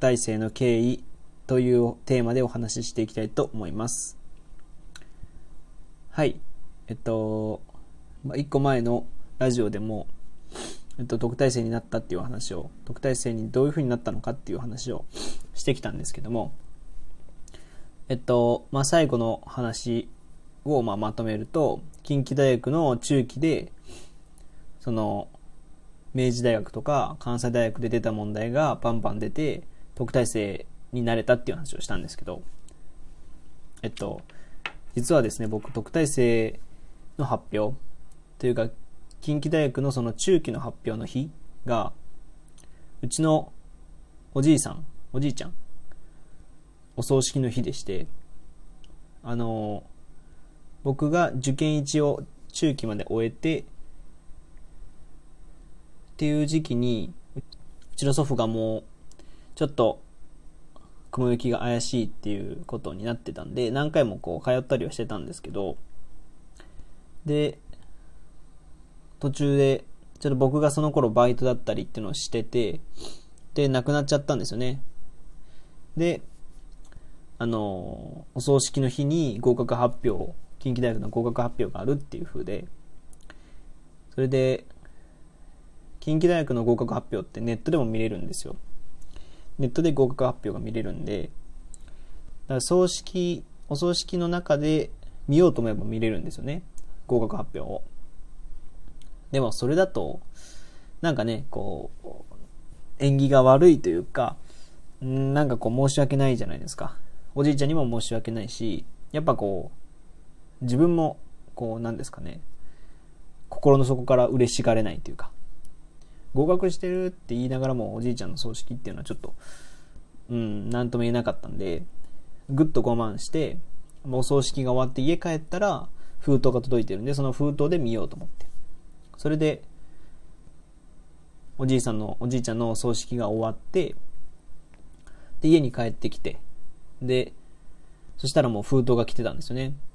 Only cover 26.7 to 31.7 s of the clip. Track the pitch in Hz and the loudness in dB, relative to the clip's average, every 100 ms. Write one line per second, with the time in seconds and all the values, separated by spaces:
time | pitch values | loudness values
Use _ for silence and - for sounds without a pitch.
26.7 | 113 107 143 104 - - 120 123 120 117 | -4 0 2 0 -2 -4 -2 2 2 2
27.7 | - 117 117 113 107 104 107 113 127 151 | 0 0 0 0 -2 -2 -2 -2 2 2
28.7 | 113 117 113 104 104 110 - 151 92 - | 2 0 2 2 0 0 0 0 -2 -6
29.7 | - - - 123 135 113 113 101 82 - | -12 -10 -6 0 2 2 0 -2 -4 -10
30.7 | - - 127 117 113 110 123 123 87 135 | -12 -8 -2 0 2 4 2 2 -2 -2